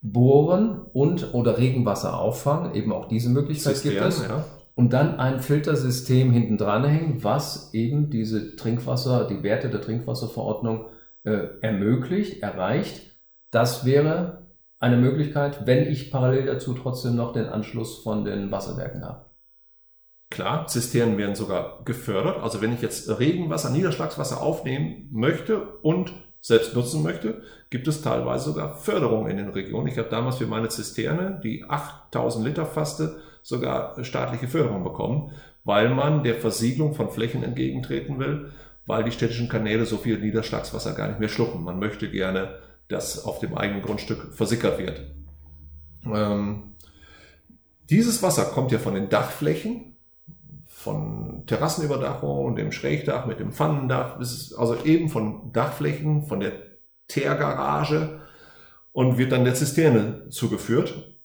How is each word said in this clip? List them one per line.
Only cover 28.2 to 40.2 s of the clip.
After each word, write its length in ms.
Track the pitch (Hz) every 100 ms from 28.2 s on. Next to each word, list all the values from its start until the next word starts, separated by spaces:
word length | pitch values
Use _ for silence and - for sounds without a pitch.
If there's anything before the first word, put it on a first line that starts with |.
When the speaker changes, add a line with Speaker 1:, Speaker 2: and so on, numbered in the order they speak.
| 120 123 131
Speaker 2:
sogar 240 | 151 - -
Förderung 500 | - 208 127 110 107
in 100 | 98
den 120 | 101
Regionen. 380 | 98 - 104 -
Ich 100 | -
habe 120 | 113
damals 260 | 113 127 127
für 100 | 120
meine 200 | 107 113
Zisterne, 720 | - 107 - 120 156 190 190
die 200 | 110 - -
achttausend 800 | 143 - - - 120 120 113 110
Liter 200 | 151 156
fasste, 500 | - 151 - 156 - - -
sogar 640 | - 123 127 131 - -
staatliche 440 | 123 135 127 123 127
Förderung 360 | 160 127 101
bekommen, 480 | 90 - - 139 - - - _
weil 260 | - 101 117
man 340 | 131 143 151
der 120 | 123 113
Versiegelung 580 | 113 - 117 131 151
von 160 | - 107
Flächen 340 | - 117 127
entgegentreten 760 | 123 123 131 131 127 139 139 135
will, 320 | 135 147 143 - - - -
weil 160 | 110
die 80 | 113
städtischen 380 | 117 117 117 120
Kanäle 360 | 113 107 110 117
so 120 | 107
viel 220 | 120
Niederschlagswasser 760 | 101